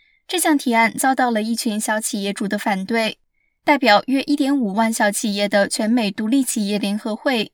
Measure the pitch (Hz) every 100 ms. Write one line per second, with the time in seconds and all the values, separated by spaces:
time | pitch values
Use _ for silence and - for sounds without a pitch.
0 | _ _ _ 359 339 294 - 226 226 -
1 | 269 262 254 226 220 233 254 208 220 214
2 | 220 214 196 196 196 208 - 196 190 226
3 | 220 - _ _ _ _ - 294 269 208
4 | - 269 262 294 269 285 220 196 226 226
5 | 214 202 226 202 202 202 202 - 214 247
6 | 208 202 214 277 254 - 202 208 202 208
7 | 226 214 - 247 208